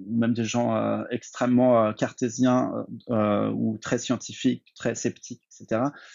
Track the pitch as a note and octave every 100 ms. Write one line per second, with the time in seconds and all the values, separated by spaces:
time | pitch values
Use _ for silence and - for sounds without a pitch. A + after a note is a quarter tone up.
0 | G2 A#2 A#2 A#2 A2+ A#2 A#2+ A2 G#2+ G#2+
1 | A2 A#2+ - - B2 B2 B2+ A#2+ A2 G#2+
2 | B2+ - B2+ A2+ B2+ B2+ B2+ A2+ - A#2
3 | - A#2 G#2+ G#2 G#2+ A2 A2+ A2 - B2+
4 | - A#2+ - A2+ C3 A#2+ - - B2 A2
5 | A#2 - - B2 _ - F#2+ A2+ C3+ -
6 | -